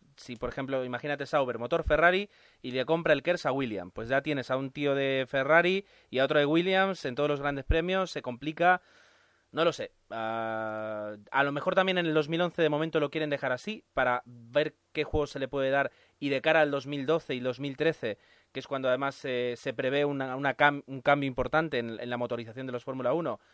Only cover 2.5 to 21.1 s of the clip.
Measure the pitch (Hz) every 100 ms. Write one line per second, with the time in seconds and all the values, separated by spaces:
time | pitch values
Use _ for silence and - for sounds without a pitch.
2.5 | _ 127 127 127 165 165 143 165 175 147
3.5 | 135 127 98 90 110 113 135 143 143 123
4.5 | 131 135 147 143 139 139 135 131 135 135
5.5 | 165 175 190 - _ _ 123 135 151 143
6.5 | 165 185 190 196 175 139 120 147 143 143
7.5 | 139 - 160 175 190 185 143 127 117 151
8.5 | 156 175 180 - - _ _ _ _ _
9.5 | 131 170 139 104 _ _ 113 110 113 113
10.5 | 110 110 107 110 107 107 104 101 139 143
11.5 | 143 185 185 190 185 165 156 147 165 175
12.5 | 170 156 147 160 156 143 160 151 143 135
13.5 | 127 - 214 - - 123 123 120 120 117
14.5 | 143 151 - _ - 143 151 143 139 131
15.5 | 139 135 139 135 - _ _ 143 135 156
16.5 | 160 151 139 131 143 135 160 - 131 127
17.5 | 123 143 131 156 156 117 101 _ _ _
18.5 | 135 - 135 131 127 139 - 139 123 123
19.5 | 120 139 123 131 143 143 139 131 131 139
20.5 | 127 147 143 - 135 143